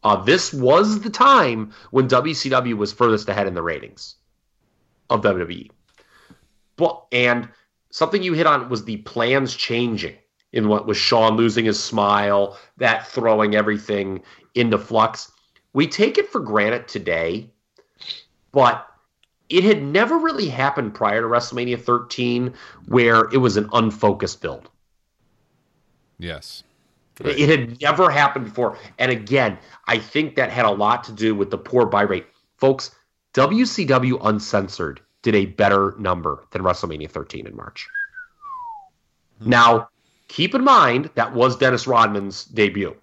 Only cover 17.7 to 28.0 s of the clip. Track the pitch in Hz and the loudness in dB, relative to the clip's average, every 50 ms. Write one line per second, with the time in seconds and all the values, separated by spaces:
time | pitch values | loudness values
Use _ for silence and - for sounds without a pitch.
17.7 | _ _ _ _ _ _ - - - - _ _ _ _ _ _ _ 139 127 120 | _ _ _ _ _ _ -18 -18 -18 -18 _ _ _ _ _ _ _ 4 4 4
18.7 | 113 110 - - _ _ _ _ _ _ _ _ _ _ _ _ - 175 180 208 | 2 0 -8 -18 _ _ _ _ _ _ _ _ _ _ _ _ 0 2 4 4
19.7 | 214 - 139 139 147 185 226 240 330 330 302 330 311 262 214 160 123 123 131 139 | 4 2 0 0 2 2 2 2 0 0 0 -2 -2 -2 -4 -6 -4 -2 -2 -2
20.7 | 143 - 127 107 104 - 113 104 104 110 113 113 117 120 120 - 123 123 123 123 | -2 -2 -6 -6 -4 -2 -2 0 0 0 -2 0 0 -2 -2 -2 -6 -6 -4 -4
21.7 | 123 117 120 - 120 120 120 - - - 123 120 120 123 123 123 123 - - - | -4 -6 0 0 0 0 0 -6 -8 -4 -2 -2 -2 -2 -2 -4 -8 -12 -20 -20
22.7 | - - - - 113 123 120 117 117 113 113 - - 131 127 120 95 107 104 104 | -20 -20 -10 0 2 4 4 6 6 4 4 4 2 2 2 2 2 0 -2 0
23.7 | - 120 113 110 104 - - 104 95 - - 90 - - - 78 67 60 - - | 0 0 0 0 -2 0 0 0 0 0 -4 -6 -6 -8 -10 -10 -10 -10 -16 -20
24.7 | _ _ _ _ _ _ _ _ _ _ _ _ _ _ _ _ _ _ _ _ | _ _ _ _ _ _ _ _ _ _ _ _ _ _ _ _ _ _ _ _
25.7 | _ _ _ _ _ _ _ _ _ _ 87 87 80 73 - - - - - _ | _ _ _ _ _ _ _ _ _ _ -14 -12 -12 -12 -14 -18 -20 -20 -20 _
26.7 | _ _ _ _ _ _ _ _ _ - - 143 147 135 147 143 160 143 123 117 | _ _ _ _ _ _ _ _ _ -10 -6 -6 0 0 4 4 4 2 0 -4
27.7 | 120 123 147 143 156 160 | -10 -4 -2 -2 2 4